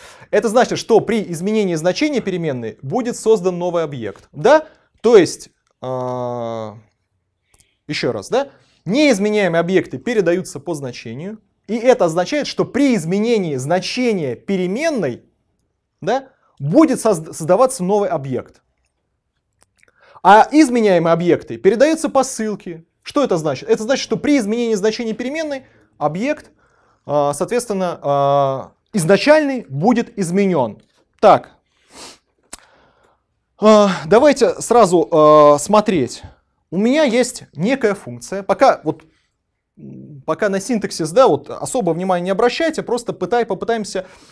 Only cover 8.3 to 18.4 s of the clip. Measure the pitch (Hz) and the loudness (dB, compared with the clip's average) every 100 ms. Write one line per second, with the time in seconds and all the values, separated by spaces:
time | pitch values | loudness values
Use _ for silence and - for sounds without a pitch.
8.3 | 226 277 _ _ _ 156 254 294 196 208 | -4 -4 _ _ _ -4 2 2 2 0
9.3 | 214 185 170 170 185 - 135 226 233 170 | 0 0 0 0 0 -2 -8 -4 0 0
10.3 | 180 - 139 - 143 131 - 117 120 185 | 0 -4 -12 -10 -10 -10 -14 -14 -12 -14
11.3 | 214 _ _ - 226 247 240 175 165 175 | -16 _ _ -8 -2 2 2 2 0 -2
12.3 | 294 226 - 175 240 285 220 160 196 226 | -4 -4 -4 -4 0 2 0 -2 -2 0
13.3 | 226 170 135 139 180 185 247 247 196 135 | 0 -2 -4 -2 -2 -2 -4 -2 -2 -4
14.3 | 113 - 190 180 226 330 262 143 107 _ | -6 -4 -2 -2 -2 -4 -2 -4 -6 _
15.3 | _ _ _ _ _ _ - 160 262 262 | _ _ _ _ _ _ -10 -4 -4 -6
16.3 | _ _ - 139 247 320 226 220 170 160 | _ _ -10 0 4 4 2 -2 -2 -6
17.3 | - 160 196 262 - 180 208 202 156 135 | -6 0 2 2 -2 -2 -2 -2 -6 -6
18.3 | 117 | -8